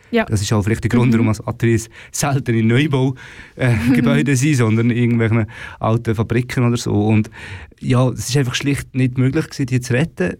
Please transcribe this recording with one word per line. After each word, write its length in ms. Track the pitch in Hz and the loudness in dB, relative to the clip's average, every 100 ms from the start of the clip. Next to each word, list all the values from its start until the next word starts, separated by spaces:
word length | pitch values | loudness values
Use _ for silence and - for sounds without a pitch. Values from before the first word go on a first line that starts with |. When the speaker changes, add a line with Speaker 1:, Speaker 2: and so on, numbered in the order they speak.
| - | -4
Speaker 1:
Ja. 140 | 233 214 | -2 0
Speaker 2:
Das 160 | 104 | -2
ist 100 | 98 | 0
auch 100 | 107 | 0
vielleicht 200 | 101 113 | 0 -2
der 60 | 110 | 0
Grund, 200 | 120 127 | 2 4
Speaker 1:
Mhm. 40 | |
Speaker 2:
warum 140 | 113 110 | 4 2
als 120 | 107 - | 0 -4
Ateliers 420 | - 117 113 - - - | -2 0 0 -2 -18 -12
selten 440 | - 143 135 123 | -4 -2 -2 -2
in 120 | 113 113 | 0 2
Neubau, 480 | 123 156 135 131 123 - - - - | 2 2 2 0 -2 -12 -20 -16 -4
äh, 160 | 131 - | 0 0
Speaker 1:
<laughs> 100 | 240 | 2
Speaker 2:
Gebäuden 400 | 240 233 143 143 127 | 2 4 2 2 2
sind, 200 | 151 131 | 2 2
sondern 340 | 110 110 120 | 2 2 2
in 60 | 117 | 2
irgendwelchen 500 | 120 117 113 113 107 - - - | 2 2 2 0 -2 -6 -16 -4
alten 360 | 110 113 113 | 0 0 0
Fabriken 500 | 110 107 113 123 135 120 | -2 0 -2 -2 0 0
oder 100 | 117 | 0
so. 300 | 113 104 107 | -2 0 2
Und 240 | 110 110 - - - - - | 2 0 -8 -16 -16 -18 -10
ja, 280 | 135 123 127 | 0 2 2
es 200 | - - | -2 -2
ist 60 | 143 | 0
einfach 180 | 123 | 0
schlicht 400 | - 139 135 - | -2 -2 -4 -4
nicht 220 | 127 131 127 | -2 0 2
möglich 280 | 131 156 156 | 0 0 -4
gewesen, 180 | - 123 | -4 -2
die 140 | 127 | -2
zu 120 | - | 0
retten 420 | 120 165 - 180 - | -2 -2 -2 -4 -4